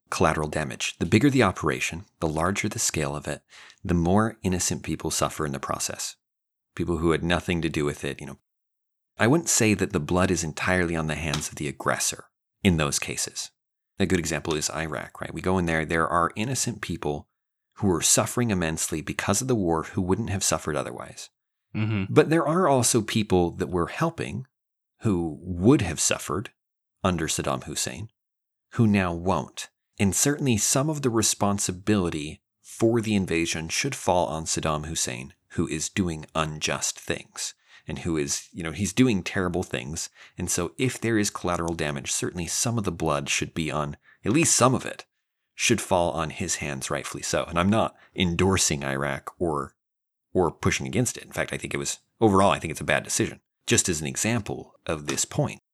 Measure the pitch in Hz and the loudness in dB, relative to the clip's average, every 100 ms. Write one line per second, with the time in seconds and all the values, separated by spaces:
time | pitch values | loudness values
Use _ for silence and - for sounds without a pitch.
0 | - - 85 80 76 78 71 53 - - | -6 2 4 2 -2 -2 -4 -6 -6 -4
1 | 87 107 143 131 98 - 78 64 - 82 | 2 4 6 6 4 2 -2 0 -4 -6
2 | - - 80 78 87 101 107 113 - - | -12 -4 -2 0 0 0 -2 -2 -2 -2
3 | 71 73 78 71 _ - - - 95 87 | -2 -4 -6 -10 _ -20 -20 -8 0 2
4 | 85 101 113 - 92 90 - 76 - 78 | 4 4 2 0 -2 0 0 -4 -4 -4
5 | 80 - 73 - 73 67 - - - - | -2 0 -2 -2 -4 -4 -6 -4 -6 -6
6 | - - _ _ _ _ _ - 85 82 | -10 -12 _ _ _ _ _ -6 -2 0
7 | 85 73 85 85 - 85 80 76 73 69 | 2 2 2 0 0 -2 -2 -2 -2 -4
8 | 71 67 67 62 _ _ _ _ _ _ | -8 -8 -12 -16 _ _ _ _ _ _
9 | _ - 110 165 160 - 113 101 90 87 | _ 0 4 4 4 4 4 4 2 0
10 | 73 90 92 85 80 - - 92 85 82 | 2 2 4 2 -2 -2 0 2 2 0
11 | 78 73 80 73 - - 71 67 69 64 | -2 -2 -2 -4 -4 -4 -6 -4 -2 0
12 | - - - _ _ _ 98 82 73 - | -2 -4 -12 _ _ _ 4 4 2 0
13 | - 62 - - - _ _ _ _ - | -4 -6 -6 -8 -12 _ _ _ _ -2
14 | 90 90 78 76 82 76 - 73 80 62 | 2 2 0 -2 -2 -2 -2 -4 -6 -6
15 | 50 - - 80 90 92 85 80 78 82 | -10 -10 -10 -4 0 2 2 2 2 2
16 | 80 85 85 - 113 123 - - - 85 | 2 2 0 -2 -4 -2 -4 -4 -6 -4
17 | 76 76 - _ _ _ _ - 101 80 | -4 -6 -8 _ _ _ _ -2 2 4
18 | - - 107 - 120 92 80 80 - 80 | 4 2 2 0 0 2 0 -2 -2 -4
19 | - - - 98 131 120 87 80 - - | -4 -2 0 0 0 2 2 2 0 -2
20 | 90 98 101 98 - 80 - 71 62 60 | 0 0 0 -2 0 0 -2 -4 -4 -8
21 | - - - _ _ _ _ 107 110 104 | -14 -16 -20 _ _ _ _ -4 0 0
22 | 101 123 143 165 143 170 156 131 120 120 | 2 4 4 4 2 2 4 4 4 2
23 | 104 117 104 92 85 87 87 87 82 - | 2 0 4 4 4 0 -2 -2 -2 -2
24 | 165 - 62 127 131 _ _ _ _ _ | -4 -4 -6 -8 -10 _ _ _ _ _
25 | 113 90 85 71 95 87 101 147 87 73 | 0 0 0 -6 -6 4 6 6 4 0
26 | - - - 80 - _ _ _ _ _ | 0 0 -2 -4 -6 _ _ _ _ _
27 | 95 85 80 - 73 65 78 69 - 64 | -2 0 -2 -2 -2 -2 -4 -6 -6 -8
28 | 110 _ _ _ _ _ _ - 110 104 | -14 _ _ _ _ _ _ 2 4 4
29 | 90 85 90 82 53 - - _ _ - | 2 -2 0 0 -2 -10 -16 _ _ 0
30 | 98 - 143 147 143 104 - 135 151 147 | 2 4 2 2 2 2 2 2 0 0
31 | 127 113 101 - 101 101 - 90 104 104 | 0 2 2 2 2 2 -2 -2 0 2
32 | 85 80 76 - _ _ - - 113 117 | 2 -2 -6 -10 _ _ -16 0 2 4
33 | 107 104 87 82 82 82 82 - 139 131 | 2 2 2 0 0 -2 -4 -4 -4 -2
34 | - 90 82 78 80 - 80 76 76 80 | 0 2 0 -2 -4 -2 -2 -2 -4 -4
35 | - 62 69 - _ - 80 78 - 107 | -4 -6 -12 -18 _ -4 -2 -4 -4 -2
36 | 87 78 73 80 78 78 80 69 - - | -2 -4 -6 -4 -2 -4 -4 -2 -4 -4
37 | - 78 - - - - _ - - 69 | -6 -6 -8 -12 -12 -12 _ -18 -12 -8
38 | 87 78 71 - - - 82 76 101 - | -4 -2 -2 -6 -8 -10 -8 -4 -2 2
39 | 131 98 - 101 90 87 - 62 64 82 | 2 2 -2 -2 -2 -2 -4 -6 -6 -8
40 | - - - - 90 - 87 - 127 - | -10 -14 -16 -8 -4 -2 -4 -2 -4 -2
41 | 113 110 101 - 90 87 82 82 76 71 | 0 2 0 -2 -2 0 -2 -2 -2 -4
42 | - - - 87 80 - 123 113 101 85 | -4 -4 -4 -4 -4 -2 0 0 -2 -2
43 | 80 71 71 - 73 85 78 76 73 - | 0 0 0 -2 -2 -4 -2 -2 -4 -8
44 | _ _ 95 143 160 - 123 107 - - | _ _ 0 2 4 4 4 4 -2 -12
45 | - _ _ _ _ - - 107 - 92 | -16 _ _ _ _ 0 2 2 4 4
46 | 87 78 78 - 87 - 76 67 - 69 | 4 0 -4 -4 -6 -4 -4 -6 -4 -6
47 | - - - 78 64 85 92 110 85 - | -6 -8 -2 -2 0 2 4 4 2 -4
48 | - - 90 85 92 95 - 73 69 67 | -8 0 0 4 4 4 2 0 -2 -2
49 | 69 67 - - 87 73 67 _ _ _ | -2 -4 -8 -4 -2 -2 -6 _ _ _
50 | _ _ _ 92 82 - 98 - 67 90 | _ _ _ 2 2 2 0 0 -2 0
51 | 123 - - - 73 - 87 71 69 - | -2 -4 -8 -6 -4 -6 -6 -6 -6 -8
52 | _ - 110 95 98 71 82 71 76 73 | _ 2 6 8 6 4 -2 -4 0 0
53 | - - 76 - _ _ - 117 - 78 | 0 -2 -2 -6 _ _ 0 2 2 -2
54 | 73 65 107 120 101 65 67 _ - 80 | -4 -2 -2 -2 -4 -8 -12 _ -8 -6
55 | 73 67 - - 120 104 _ | -4 -4 -2 -2 -2 -6 _